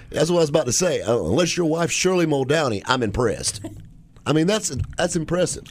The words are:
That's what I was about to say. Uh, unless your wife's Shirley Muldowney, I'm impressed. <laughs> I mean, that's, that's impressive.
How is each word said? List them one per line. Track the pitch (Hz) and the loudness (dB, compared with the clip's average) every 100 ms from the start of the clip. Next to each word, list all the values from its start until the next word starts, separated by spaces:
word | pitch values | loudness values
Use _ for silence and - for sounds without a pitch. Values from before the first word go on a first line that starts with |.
| - | -6
That's | - 160 | 0 2
what | 175 | 4
I | |
was | 156 | 4
about | 160 123 | 2 2
to | |
say. | - 180 127 | 0 0 0
Uh, | 90 117 | 0 0
unless | 80 123 175 180 | 2 2 2 0
your | 165 | 0
wife's | 165 165 | 0 0
Shirley | - 180 185 165 | 0 2 2 2
Muldowney, | 139 127 156 139 101 - | 2 2 2 0 -2 0
I'm | 127 | 0
impressed. | 113 - 120 69 - - - - - - | 0 0 0 -2 -6 -6 -10 -14 -18 -20
<laughs> | - - - | -20 -8 0
I | |
mean, | 151 165 | 2 2
that's, | 214 170 131 - - | 0 -2 -6 -6 -2
that's | 175 175 | -2 -2
impressive. | 151 175 165 - - | -2 0 0 -4 -8